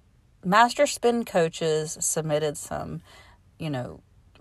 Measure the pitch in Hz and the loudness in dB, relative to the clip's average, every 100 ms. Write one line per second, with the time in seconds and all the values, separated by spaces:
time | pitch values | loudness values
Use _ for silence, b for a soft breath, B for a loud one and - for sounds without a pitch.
0 | _ _ _ _ 180 208 240 269 285 - | _ _ _ _ 2 6 6 4 0 2
1 | 240 240 226 185 165 - 165 156 156 - | 0 0 0 0 0 0 0 0 -2 -6
2 | - 165 156 151 151 147 - - - 156 | -4 -2 -2 -2 -2 -4 -10 -10 -8 -12
3 | b b b b _ - 160 131 120 76 | b b b b _ -10 -6 -6 -8 -14
4 | _ _ _ _ | _ _ _ _